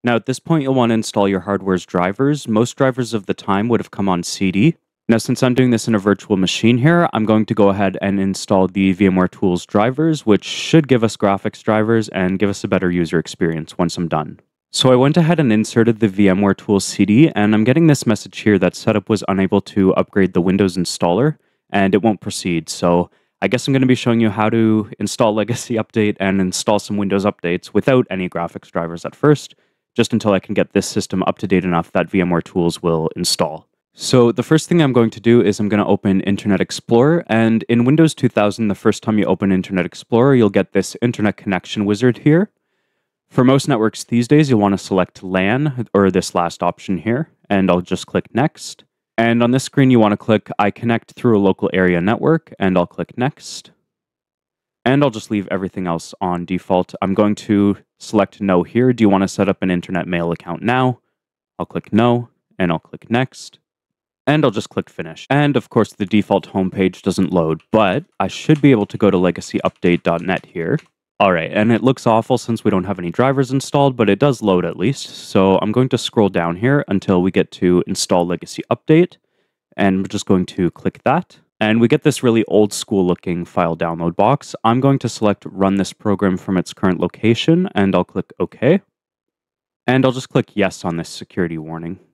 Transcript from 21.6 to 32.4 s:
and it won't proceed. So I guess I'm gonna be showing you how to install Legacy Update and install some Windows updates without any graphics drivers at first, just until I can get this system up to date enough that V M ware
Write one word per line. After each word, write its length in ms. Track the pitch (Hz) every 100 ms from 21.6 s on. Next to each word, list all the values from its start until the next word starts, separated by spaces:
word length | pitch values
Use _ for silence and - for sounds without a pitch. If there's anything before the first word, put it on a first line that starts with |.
| _
and 240 | 101 98
it 80 | 98
won't 180 | 113 104
proceed. 480 | - - 95 85 80
So 420 | - 87 87 87 _ _ _
I 60 | -
guess 180 | 123 -
I'm 80 |
gonna 120 | 135 127
be 80 |
showing 260 | 127 - 117
you 100 | 113
how 180 | 98 107
to 400 | 113 113 110 104 -
install 360 | 104 - 113
Legacy 400 | 107 104 117 -
Update 420 | 113 104 113 107 101
and 200 | 98 98
install 380 | 92 - - 104
some 180 | - 104
Windows 280 | 101 98
updates 500 | 101 - 85 87 -
without 320 | 104 98 127 123
any 200 | 95 90
graphics 420 | 85 85 - -
drivers 340 | 90 82 85
at 120 | - -
first, 400 | 147 147 - _ _ _ _
just 180 | - 117
until 180 | 113 107
I 60 | 95
can 160 | -
get 180 | 101 90
this 140 | 98 -
system 360 | - - 95
up 140 | 90 -
to 80 | 95
date 160 | 95
enough 280 | 90 85 82
that 160 | 95 82
V 120 | 98
M 100 | 87
ware 100 | 85